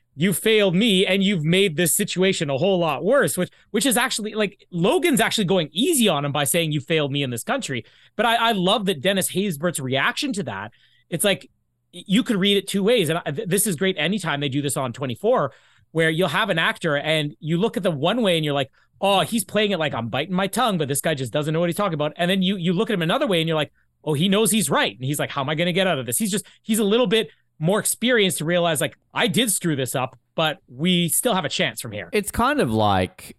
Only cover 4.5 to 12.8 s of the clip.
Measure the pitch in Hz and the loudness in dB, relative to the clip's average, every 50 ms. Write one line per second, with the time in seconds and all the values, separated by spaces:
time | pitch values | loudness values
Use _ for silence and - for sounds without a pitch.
4.5 | - _ - _ 180 170 170 233 330 359 302 349 269 180 220 196 - 226 196 151 | -4 _ -20 _ -4 0 2 2 2 4 2 2 4 4 2 2 2 0 0 2
5.5 | 196 185 156 - - 175 269 370 330 254 220 196 156 143 147 143 135 151 143 - | 2 0 0 -2 -2 -2 0 0 2 2 2 2 2 0 -2 -2 -2 0 0 0
6.5 | - 170 165 156 147 147 - - 165 156 147 131 139 143 139 127 120 110 - - | 0 0 0 0 -2 -4 -2 0 0 0 0 0 -2 -2 -2 -4 -4 -6 -4 -4
7.5 | 254 277 - - 135 113 - - _ _ _ _ - - 220 233 226 233 226 233 | -4 -4 -4 -6 -8 -8 -8 -10 _ _ _ _ -4 0 0 2 2 2 2 2
8.5 | 220 190 175 185 214 247 190 190 180 139 120 185 202 185 - - - 185 208 202 | 2 2 2 2 2 2 0 -2 -2 0 0 0 0 0 -2 -2 -2 -2 -2 -2
9.5 | 151 139 170 180 - - 131 127 131 135 151 226 240 - - - 202 202 151 123 | -4 -2 -4 -4 -4 -4 -4 -2 -2 0 0 0 -2 -2 -4 -4 -4 -6 -6 -6
10.5 | 101 95 104 110 _ _ _ _ _ _ _ - 180 160 - 202 185 190 - - | -8 -8 -10 -12 _ _ _ _ _ _ _ -8 -6 0 0 0 0 0 -4 -20
11.5 | _ _ _ _ _ _ _ _ - 175 - - 185 247 - - 220 185 196 202 | _ _ _ _ _ _ _ _ -20 -16 -4 0 2 2 2 2 0 2 2 4
12.5 | 202 202 196 - - 202 | 2 2 0 -2 -2 0